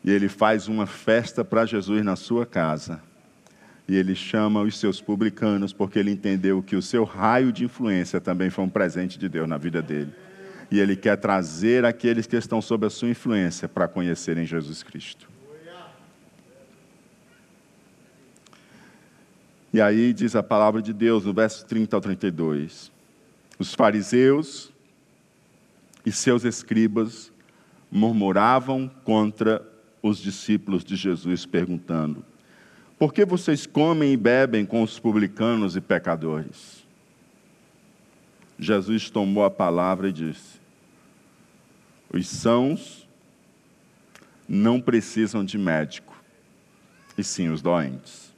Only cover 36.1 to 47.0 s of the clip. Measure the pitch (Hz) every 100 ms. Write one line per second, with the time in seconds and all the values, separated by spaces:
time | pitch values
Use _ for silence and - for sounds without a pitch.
36.1 | 82 80 78 73 - - - _ _ _
37.1 | _ _ _ _ _ _ _ _ _ _
38.1 | _ _ _ _ - - 101 92 110 -
39.1 | 113 98 104 98 95 92 85 90 92 98
40.1 | 80 80 73 - - _ _ _ _ _
41.1 | _ _ _ _ _ _ _ _ _ _
42.1 | 92 90 - 117 120 131 180 - - -
43.1 | _ _ _ _ _ _ _ _ _ _
44.1 | - _ _ - 98 110 123 123 117 -
45.1 | 110 107 113 95 107 92 80 76 - -
46.1 | - _ _ _ _ _ _ _ _